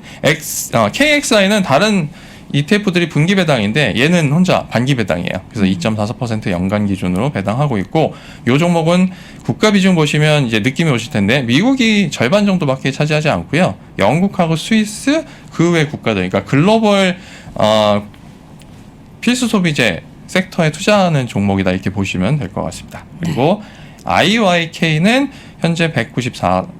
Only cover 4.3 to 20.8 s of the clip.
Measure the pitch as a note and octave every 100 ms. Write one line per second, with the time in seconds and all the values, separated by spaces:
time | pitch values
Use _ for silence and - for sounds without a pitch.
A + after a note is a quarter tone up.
4.3 | D#3 F3+ A#2 - A2+ B2+ C3 G2+ E2+ -
5.3 | F#2 - - F#2+ F#2 A2 A2 G#2 B2 A#2
6.3 | A2 G#2+ F2 F#2 G#2 G#2 F#2+ F2+ F2+ C3+
7.3 | B2+ F#2+ A2+ D3 A2+ F#2 D#3+ B2 - -
8.3 | - - C3+ E3+ E3+ E3 F3+ F#3 - -
9.3 | - - B2 G#3+ G3+ F#3+ F3 D3+ D3+ D3+
10.3 | D3+ B2+ A2 G#2+ C3+ E3 A#2+ - A2 G2+
11.3 | C#3 A#2 B2+ A3+ C4+ A3+ G#3 F3 - G3
12.3 | G3 G3+ F#3 C#3+ C3 C#3+ - D3+ D3+ D#3
13.3 | G2 - C#3+ E3+ F#2 - - G2 D3+ G3
14.3 | - E3 D#3+ - A3 G#3 - - D#4 D#4+
15.3 | - - - E3 E3+ D3+ A2 - G#2 F2+
16.3 | G2 F#2 C#3 F3+ A3 A3 G3+ F#3+ F3+ -
17.3 | - - - G#2+ G#2+ G#2+ G#2 G#2 - -
18.3 | - - - - - - - - - -
19.3 | B3 B3 G#3+ F3 C#3+ A#2 E2 - - -
20.3 | F#3 F#3 - D#3+ D3+